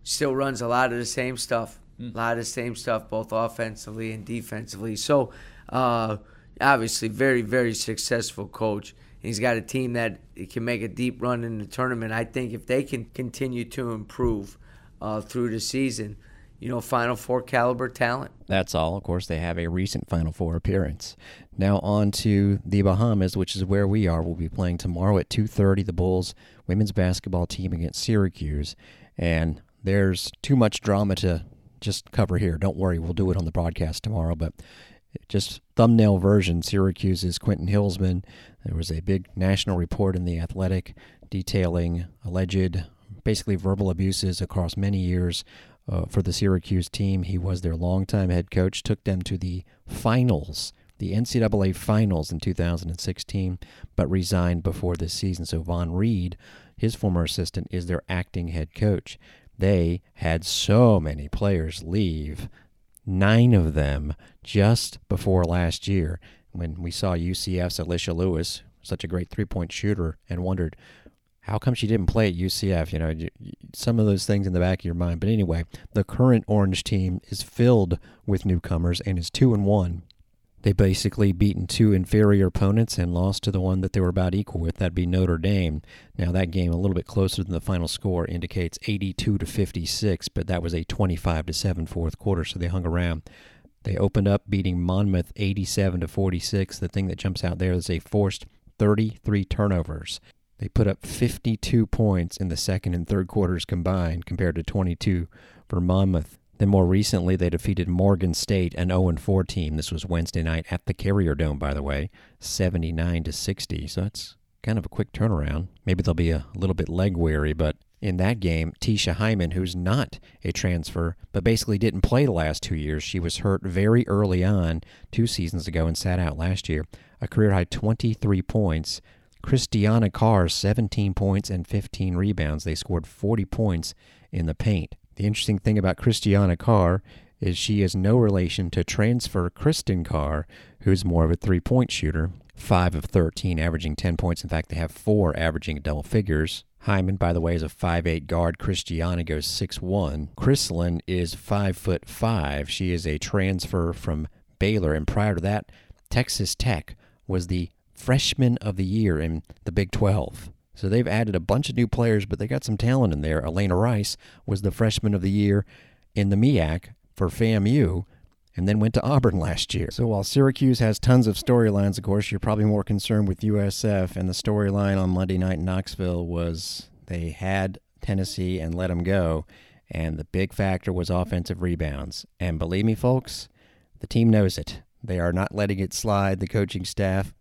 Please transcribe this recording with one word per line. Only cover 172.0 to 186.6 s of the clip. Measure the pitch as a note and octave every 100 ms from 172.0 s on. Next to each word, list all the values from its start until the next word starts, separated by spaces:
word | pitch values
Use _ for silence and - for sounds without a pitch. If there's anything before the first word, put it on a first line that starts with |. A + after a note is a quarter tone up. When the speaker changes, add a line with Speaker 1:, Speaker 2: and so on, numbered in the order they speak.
Speaker 3:
course, | F#2+ G2+ G2+
you're | G2+
probably | - G#2
more | G#2 G#2
concerned | - G2+ - G#2+ G2+
with | F#2
U | G#2+ G#2
S | G2+ -
F, | A2 G2+ F#2
and | F#2 F#2
the |
storyline | F2+ - G#2 G2+ G2+ G2+ G2
on | F#2
Monday | F2+ F#2 F#2
night | F#2 E2
in |
Knoxville | F2+ F#2 - - F2+ F2
was | E2+ E2+ E2+ E2 - - - -
they | - F2 E2+
had | D2 F#2 G2 F#2+ F#2+ _ _
Tennessee | - G2 F#2 - F2+ F#2
and | D#2+
let | E2+ F#2
'em | F2
go, | F2 G2 E2+ D#2+ - - - _ _
and | E2 D#2+ D#2
the |
big | D#2+ F#2 G2
factor | - G2 F#2 -
was | F2+ F2
offensive | F2+ F2 F2+ E2 F2+
rebounds. | F2+ E2 D#2 C#2 D2 - - _
And | F2+ D#2+
believe | E2 F#2+
me, | A2
folks, | A2 B2 C3 - - - _ _ _ _ -
the | -
team | A2+ A2+
knows | A2 F#2+ -
it. | - - - _
They | A#2 F2+
are | F2
not | F2 G2
letting | G#2 G2+ F#2+
it | F#2+
slide. | - A2 G2+ G2 F#2
The | F#2+
coaching | A2